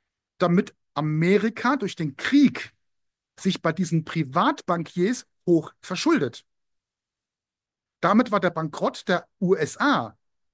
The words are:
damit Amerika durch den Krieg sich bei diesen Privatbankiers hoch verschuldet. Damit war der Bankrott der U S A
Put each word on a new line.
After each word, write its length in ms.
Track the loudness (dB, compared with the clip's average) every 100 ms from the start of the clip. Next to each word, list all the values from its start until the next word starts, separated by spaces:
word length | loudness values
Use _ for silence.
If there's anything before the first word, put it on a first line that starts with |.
| _ _ _ -2
damit 360 | 2 2 0 _ _ -4
Amerika 800 | -2 0 2 2 2 -2 -2 0
durch 200 | -4 -6
den 200 | -8 -6
Krieg 580 | 2 4 4 2 -14 _ _ _ _ _ _ -6
sich 220 | -4 -2
bei 100 | -2
diesen 320 | -2 -2 -2
Privatbankiers 1200 | -2 -6 -2 0 0 -2 -4 -4 -4 -2 -2 -2 -10 _ 2
hoch 280 | 2 0 _
verschuldet. 640 | -10 -4 0 0 0 -6 _ _ _ _ _ _ _ _ _ _ _ _ _ _ _ -2
Damit 300 | 2 4 4
war 80 | 2
der 120 | 0
Bankrott 560 | -2 -6 -4 -4 -4 -2
der 200 | -4 -4 -4
U 140 | 0 0
S 240 | 0 0
A 380 | 0 0 -2 -12 _ _ _